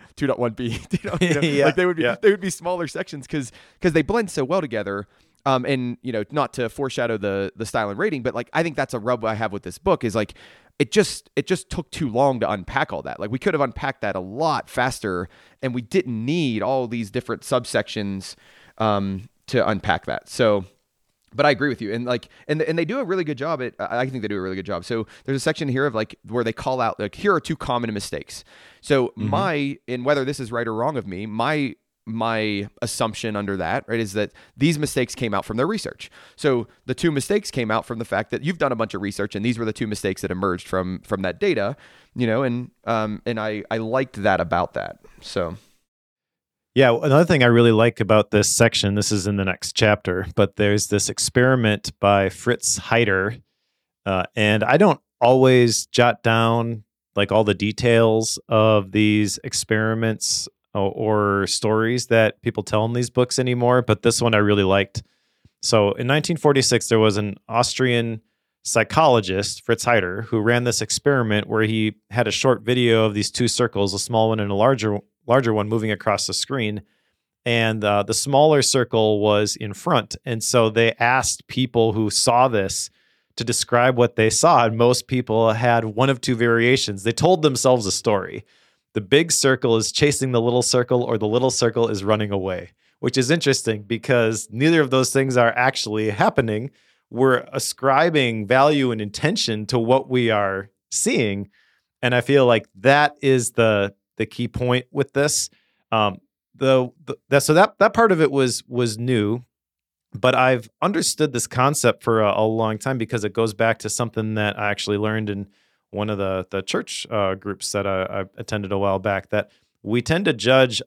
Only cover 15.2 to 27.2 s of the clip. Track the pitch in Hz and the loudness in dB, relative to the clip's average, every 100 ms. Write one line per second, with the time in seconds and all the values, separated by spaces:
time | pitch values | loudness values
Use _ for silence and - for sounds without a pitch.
15.2 | 90 _ _ _ 131 123 113 - 127 110 | -6 _ _ _ -6 -6 -4 -2 -2 -4
16.2 | 120 175 139 107 104 131 120 117 101 123 | -2 -2 -2 -2 -2 -4 -4 -6 -6 -8
17.2 | - 110 - 127 117 117 - 113 101 98 | -6 -8 -4 -4 -2 -4 -4 -6 -8 -8
18.2 | - - _ _ _ - 110 101 98 95 | -12 -18 _ _ _ -4 0 0 -2 -6
19.2 | 110 _ - 123 - 98 - 80 - 55 | -12 _ -4 0 0 0 -2 -2 -4 -8
20.2 | - - 113 101 92 _ _ _ _ _ | -6 0 2 2 -4 _ _ _ _ _
21.2 | _ 123 147 120 143 113 104 117 123 123 | _ 0 0 2 -2 -4 -6 -6 -4 -6
22.2 | - _ - 151 156 165 165 262 190 190 | -8 _ -6 -2 -2 -2 -2 -4 -4 -4
23.2 | 156 127 151 147 123 - 92 113 131 127 | -4 -6 -4 -4 -6 -8 -6 -4 -4 -6
24.2 | 104 101 92 95 92 87 - 117 107 - | -6 -4 -6 -6 -8 -8 -6 -6 -6 -10
25.2 | - 135 160 156 143 127 143 110 110 - | -6 -2 -2 -2 -2 -2 -2 -2 -6 -10
26.2 | - 120 113 - 135 127 113 - 101 - | -6 -4 -2 -4 -4 -2 -2 -4 -8 -4